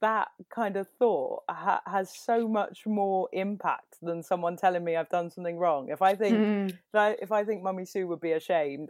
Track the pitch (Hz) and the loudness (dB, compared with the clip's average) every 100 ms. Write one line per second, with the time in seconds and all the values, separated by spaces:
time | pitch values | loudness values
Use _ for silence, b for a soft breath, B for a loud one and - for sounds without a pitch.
0 | 214 220 - - 185 - 214 196 190 - | 0 0 -2 -6 -12 -4 -4 -4 -6 2
1 | 240 170 127 - - 165 180 - - 196 | 2 2 0 -4 -8 -4 0 0 0 -2
2 | 190 - - 233 226 214 196 185 214 208 | -2 -4 0 0 2 0 -2 -4 -4 0
3 | 196 190 180 - 196 202 175 123 - - | 2 2 0 -2 -4 -2 -2 -4 -6 -12
4 | 170 170 165 180 175 175 190 180 170 165 | -8 -6 -4 -2 -2 0 2 2 0 -2
5 | 160 180 170 - 175 170 175 147 131 151 | 0 -2 -2 -6 -6 0 0 0 -2 2
6 | 190 196 214 220 214 208 196 180 _ 214 | 2 4 4 4 4 2 -2 -4 _ 2
7 | 208 - 196 214 208 208 190 190 185 196 | 2 2 0 0 0 -2 -4 -6 -4 -4
8 | 185 165 165 160 - 170 147 139 | -4 -2 0 0 2 2 0 -2